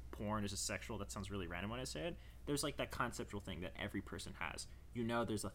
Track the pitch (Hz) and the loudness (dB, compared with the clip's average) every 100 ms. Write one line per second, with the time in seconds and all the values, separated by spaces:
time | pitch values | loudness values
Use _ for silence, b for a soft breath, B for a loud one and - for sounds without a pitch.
0 | - - 104 107 101 95 - 98 - 107 | -8 -2 2 2 2 2 0 0 0 -2
1 | 101 107 95 101 85 87 101 120 131 151 | -2 -2 -2 0 0 0 0 0 -2 0
2 | 165 - b b - 143 147 - 123 - | -2 -2 b b 2 2 4 2 0 2
3 | 123 - 117 101 98 80 90 - 104 101 | 2 2 -2 -2 -2 -2 -2 0 0 0
4 | - 85 - - 85 - - b b 120 | 0 -4 -4 -2 -2 -2 -6 b b 0
5 | 117 117 113 107 104 | 4 4 4 2 0